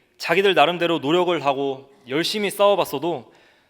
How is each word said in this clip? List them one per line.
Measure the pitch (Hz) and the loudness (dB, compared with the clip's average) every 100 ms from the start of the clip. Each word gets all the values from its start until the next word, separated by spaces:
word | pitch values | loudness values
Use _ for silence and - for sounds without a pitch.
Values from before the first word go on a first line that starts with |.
| _ - | _ -12
자기들 | - 170 196 | -2 2 2
나름대로 | 165 147 175 170 160 | 4 4 2 -2 -2
노력을 | 131 175 180 170 | 0 0 2 0
하고 | 139 135 139 131 - _ 117 | -2 -2 -4 -6 -12 _ -8
열심히 | 139 170 214 196 | -4 -4 -4 -4
싸워봤어도 | - 202 196 151 139 165 151 110 _ _ _ _ | 2 2 2 0 -4 -6 -6 -10 _ _ _ _